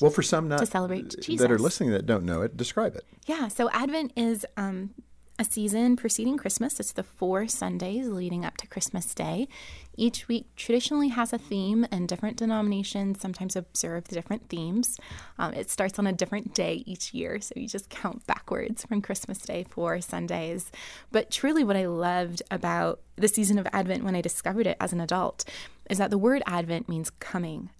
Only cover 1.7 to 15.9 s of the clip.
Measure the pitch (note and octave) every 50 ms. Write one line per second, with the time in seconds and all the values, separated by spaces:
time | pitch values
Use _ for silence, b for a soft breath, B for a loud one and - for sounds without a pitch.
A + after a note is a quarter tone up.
1.7 | - - D#3 A#2+ G#2 F#2+ G#2 A2 A2+ F#2+ F2 F2 E2+ E2 G2+ A2+ - - A#2+ -
2.7 | - G#3+ A3+ F#3 - - b b b b - - D#4+ E4 B3+ G#3 - - A#3 A3+
3.7 | - A#3 C4+ C#4+ D4+ D#4+ D4 B3 - A#3+ A#3 A3+ A3+ G#3+ - - - G#3+ G3 G3
4.7 | F#3+ F#3 F#3+ G3+ - - - _ - - - - - - G#3+ - - A3 G#3 G#3
5.7 | G#3 A3+ A#3+ B3 B3 A#3+ - A3 - - A3 B3+ C#4+ C#4+ - - - - A3+ -
6.7 | - - G3 - - F#3+ F#3+ - - - F#3 F3+ F#3 F#3+ A3 A3+ - - F#3 F#3
7.7 | F3+ F3+ F3 F#3+ G3+ B3+ C4 A#3 G3 F3+ F3+ F3 F3 F3 F3 D#3+ - - - -
8.7 | - F#3+ - - - F3+ - - - - E3+ D#3+ E3 G3 C#4 B B B B B
9.7 | B B B B - - A3 A#3 - - - - A#3 A3+ - - _ - - -
10.7 | A#3 B3 - - D4+ D4 C#4+ C4+ A#3 A#3+ A#3 A#3 A#3+ A3+ - - G3+ G3 F#3 G3
11.7 | G#3+ A3+ A#3 - G3+ F3+ F3+ F3 F3+ - G#3+ A3 A#3 - A3+ A3 A3 G#3+ G#3 G#3
12.7 | G3+ G3 G3 - - G3+ G3 G3 G3 - - F#3+ F3+ - F#3+ F#3 - F#3 F3 -
13.7 | - - - E3 E3 F3 - - F3+ E3 - - G#3 A3+ - - E3+ E3+ D#3+ E3+
14.7 | F#3+ A#3 B3 - - B B B B B B B B - E3+ D#3 - - - -
15.7 | - - F#3+ G3